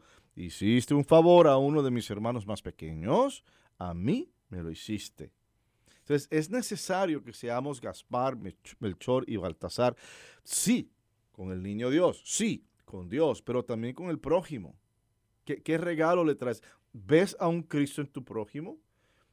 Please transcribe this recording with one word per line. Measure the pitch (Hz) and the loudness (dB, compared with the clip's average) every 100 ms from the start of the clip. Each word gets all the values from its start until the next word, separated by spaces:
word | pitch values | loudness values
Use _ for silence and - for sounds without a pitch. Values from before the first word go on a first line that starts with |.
| - _ _ - | -8 _ _ -14
hiciste | 87 - 98 123 - | -12 -2 2 4 4
un | 143 | 2
favor | 139 165 165 175 160 | 8 8 10 10 10
a | 135 | 8
uno | 139 151 | 4 2
de | 135 | 2
mis | 120 - | -2 -4
hermanos | 104 113 123 101 | -4 -4 -4 -6
más | 104 | -8
pequeños, | - - 80 80 92 180 277 - - _ _ _ | -10 -12 -12 -8 0 2 0 -2 -18 _ _ _
a | 90 | -10
mí | 170 104 233 359 _ _ | -6 -2 -2 -4 _ _
me | 90 | -12
lo | 82 | -10
hiciste". | 82 - 104 - - 76 _ _ _ _ _ _ _ | -10 -8 -8 -10 -16 -20 _ _ _ _ _ _ _
Entonces, | - 143 - | -4 -2 0
es | 156 156 | -2 -2
necesario | 247 - 202 - 185 190 151 | -4 -4 -8 -4 -2 0 -2
que | 117 | -6
seamos | - 120 120 143 131 | -12 -6 -4 -4 -8
Gaspar, | 107 90 - 123 131 123 | -10 -12 -6 -2 -2 -4
Mech-, | 98 - - - | -10 -14 -20 -10
Melchor | 107 90 - 127 127 | -8 -6 0 0 0
y | 104 | -4
Baltasar, | 87 82 87 - 123 117 - - - - | -4 -6 -8 0 0 -2 -12 -20 -20 -20
sí, | - - 175 233 - _ _ _ _ | -8 -2 0 0 -2 _ _ _ _
con | - 95 | -14 -10
el | 92 | -8
niño | 98 104 123 | -8 -6 -2
Dios, | 147 175 - - | 2 2 0 -6
sí, | - 220 131 - _ _ | -4 -2 -4 -8 _ _
con | 98 87 | -16 -8
Dios, | 123 160 113 | 0 0 0
pero | - 123 | -4 -4
también | 120 113 120 | -4 -6 -8
con | 127 175 | -10 -8
el | 156 | -8
prójimo. | 135 170 170 135 80 - _ _ _ _ _ _ - | 0 -2 -2 -10 -14 -18 _ _ _ _ _ _ -10
¿Qué, | 143 | -8
qué | - 160 | -2 -2
regalo | 175 160 170 180 | -2 0 2 4
le | 160 139 | 2 0
traes? | 123 113 - _ _ | -2 -6 -10 _ _
¿Ves | 113 98 156 190 - | -20 2 4 4 0
a | 175 | -2
un | 170 | -2
Cristo | 156 147 143 - | -2 -2 -2 -4
en | 143 | -10
tu | - - | -10 -10
prójimo? | 107 104 143 185 311 _ _ _ _ _ | -8 -8 -10 -14 -16 _ _ _ _ _